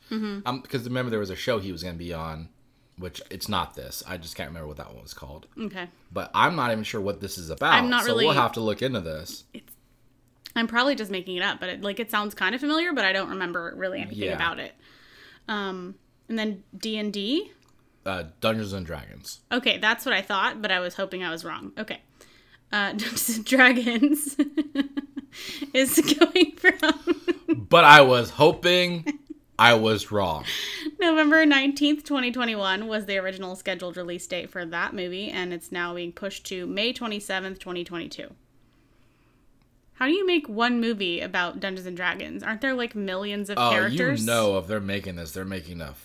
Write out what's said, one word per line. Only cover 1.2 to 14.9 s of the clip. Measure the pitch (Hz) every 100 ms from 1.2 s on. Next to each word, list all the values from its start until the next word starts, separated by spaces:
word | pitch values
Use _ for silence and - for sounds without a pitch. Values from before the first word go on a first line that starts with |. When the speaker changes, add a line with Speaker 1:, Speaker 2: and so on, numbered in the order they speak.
Speaker 2:
was | 98
a | 90
show | - 113
he | 95
was | 85
gonna | 90 85
be | 85
on, | 82 82 78 85 _ _ _ _ -
which | 90 - -
it's | 92 -
not | 95 82 -
this. | 62 - -
I | 90
just | 82 -
can't | 76
remember | 82 76
what | 71
that | -
one | 58
was | -
called. | - 67 76 - -
Speaker 1:
Okay. | 214 180 175 _ -
Speaker 2:
But | 95 -
I'm | 101 135 170
not | 123
even | 110
sure | 107 110
what | 98 101
this | 98 92
is | 80
about, | 80 151 240
Speaker 1:
I'm | 247
not | 240
Speaker 2:
so | 202
Speaker 1:
really | 226 226
Speaker 2:
we'll |
have | 165 117
to | 117
look | 110 101
into | 131 117
this. | 80 78 85 - -
Speaker 1:
It's, | - - - _ _ _ _ _ _ -
I'm | 233 226
probably | 233 269 233
just | 208
making | 190 180 180
it |
up, | 196 -
but | 180
it, | -
like, | 202 202
it | 226
sounds | 214 208 -
kind | 185 254
of |
familiar, | 294 311 349
but | 269 196
I |
don't | 190 190
remember | 190 175 170 170 180
really | 185 190
anything | 208 208 190
Speaker 2:
Yeah. |
Speaker 1:
about | 160 165 -
it. | - - -